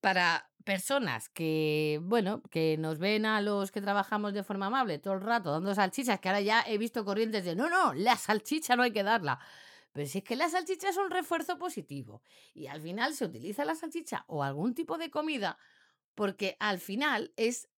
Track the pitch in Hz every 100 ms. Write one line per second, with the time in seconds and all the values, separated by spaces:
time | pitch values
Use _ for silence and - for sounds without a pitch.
0 | 202 185 175 165 - _ - 190 - 277
1 | 214 117 - - 160 156 151 151 151 151
2 | 170 233 190 214 - 165 160 156 160 156
3 | 190 214 220 214 202 202 190 214 202 202
4 | 196 214 208 202 196 196 196 262 240 147
5 | 196 190 202 233 170 147 185 196 190 -
6 | 254 202 185 202 202 220 - 214 226 -
7 | 202 202 220 214 180 170 294 359 320 143
8 | 208 233 - 214 - 311 - 247 247 214
9 | 196 226 156 127 - - - - _ -
10 | 147 190 - 233 330 339 339 370 392 359
11 | 392 370 359 330 330 359 349 - 156 143
12 | 113 110 _ - - - 131 147 156 185
13 | 247 302 214 110 127 208 294 320 320 339
14 | 330 - - 160 139 139 202 240 339 320
15 | 320 302 311 285 196 - _ _ _ _
16 | _ - 208 190 196 - 214 190 - 202
17 | 294 240 - - 226 247 -